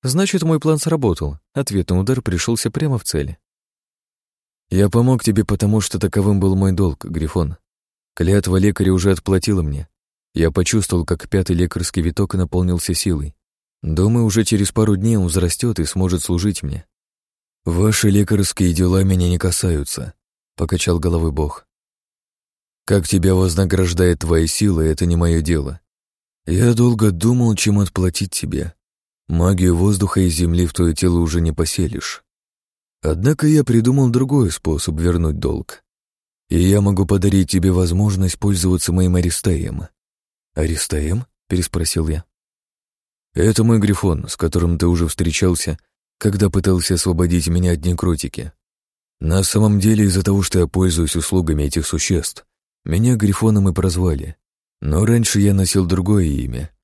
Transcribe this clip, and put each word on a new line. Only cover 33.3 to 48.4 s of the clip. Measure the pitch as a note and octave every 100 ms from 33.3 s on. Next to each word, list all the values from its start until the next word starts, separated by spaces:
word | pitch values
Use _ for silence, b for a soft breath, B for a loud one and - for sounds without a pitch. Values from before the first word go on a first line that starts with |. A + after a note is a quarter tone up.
| D3+ D#3
я | D#3
придумал | C3+ A2+ A2+ C#3 B2+
другой | A#2+ C3 C#3+ G2+
способ | - D#2+ D2 - D#2
вернуть | E2+ E2+ E2 D2
долг. | - D2+ - - _ _ _ _ _ _ _
И | E2
я | F2+ G2+
могу | G2+ F#2+
подарить | G2 G2+ G2 G2 F2+
тебе | F#2+ F#2
возможность | F2+ F2 F2 G#2 F#2+ F#2 -
пользоваться | G2+ F#2+ F2+ F2+ -
моим | F2+ F#2 F2+
Аристеем». | E2+ - G#2 D#2+ - - F2 _ _ _ _ _ _
«Аристеем?» | - D#2+ D#2 - D#2 D2+ G2+ B2+ _ _
переспросил | F2+ F2 E2+ D#2+ F2 D#2+
я. | D#2 - _ _ _ _ _ _ _ _ _ _
«Это | - G2+ G#2+
мой | A2+ A2+
Грифон, | G2+ G2 G2 D#2 -
с | -
которым | E2 F2 E2+ E2+
ты | F2
уже | E2+ E2
встречался, | - E2 D#2 F#2 E2+ - D#2+ _ _ _ _
когда | G#2+ G2 G2+
пытался | F#2+ F#2+ F#2 -
освободить | F2+ G2 E2+ F2+ F2 D#2+
меня | E2+ F2+
от | E2 E2
некротики. | E2 F2+ E2 C#2 -